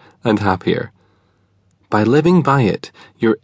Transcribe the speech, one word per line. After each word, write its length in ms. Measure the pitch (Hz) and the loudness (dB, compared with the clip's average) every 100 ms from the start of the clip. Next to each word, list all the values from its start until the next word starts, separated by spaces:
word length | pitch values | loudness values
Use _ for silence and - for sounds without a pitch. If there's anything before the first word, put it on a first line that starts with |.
| - _ | -16 _
and 140 | 120 104 | -2 0
happier. 540 | 101 92 - - - _ _ _ _ _ _ _ _ _ - | 0 -2 -2 -4 -6 _ _ _ _ _ _ _ _ _ -6
By 140 | 107 | -2
living 360 | 107 143 160 180 | 2 2 2 2
by 220 | 139 139 | 2 2
it, 280 | 104 - - - - - | 2 -2 -10 -20 -20 -4
your 180 | 113 107 | -2 0